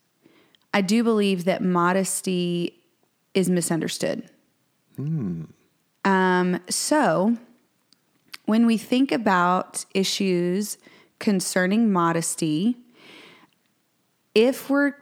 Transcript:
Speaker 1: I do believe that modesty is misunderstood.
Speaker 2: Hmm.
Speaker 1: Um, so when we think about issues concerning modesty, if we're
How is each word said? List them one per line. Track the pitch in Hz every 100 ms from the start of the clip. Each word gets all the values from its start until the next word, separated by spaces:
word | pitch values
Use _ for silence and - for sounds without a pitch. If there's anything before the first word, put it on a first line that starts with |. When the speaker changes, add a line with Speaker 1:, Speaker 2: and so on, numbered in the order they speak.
| _ _ _ _ _ _ _
Speaker 1:
I | 208
do | 185 226
believe | 233 214 202 185 170
that | 175
modesty | 185 175 175 190 190 - - 180 175 175 175 - _ _ _ _ _
is | 196 180
misunderstood. | 180 165 165 175 - - - - _ _ _ _ _ _ -
Speaker 2:
Hmm. | 143 160 101 82 80 - _ _ _ _ 196
Speaker 1:
Um, | 190 185 180 180 180 -
so | - - 302 220 160 202 233 - _ _ _ _ _ _ _ _ - -
when | 220 233
we | 226
think | - 254 269
about | 302 214 185 175 185 - - -
issues | 196 185 - 196 180 175 185 208 - - - _ _
concerning | - 190 - 185 185 214 226
modesty, | 185 170 165 165 - 160 151 214 240 - _ - - - - _ _ _ _ _ _ _ _ _ 214
if | 240 262 -
we're | 277 285 277